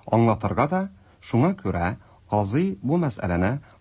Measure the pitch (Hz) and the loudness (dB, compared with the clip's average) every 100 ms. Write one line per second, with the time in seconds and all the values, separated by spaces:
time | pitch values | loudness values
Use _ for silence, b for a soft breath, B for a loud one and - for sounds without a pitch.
0 | - 110 113 107 101 90 147 185 196 b | 0 2 4 2 0 0 0 0 -4 b
1 | b b - 117 170 190 95 90 87 127 | b b -4 2 2 0 -4 -2 -2 -4
2 | b b - 104 101 135 190 190 123 175 | b b -4 -2 0 0 -2 -4 -2 0
3 | 151 - 92 87 92 139 B B | 0 -4 -2 0 0 -2 B B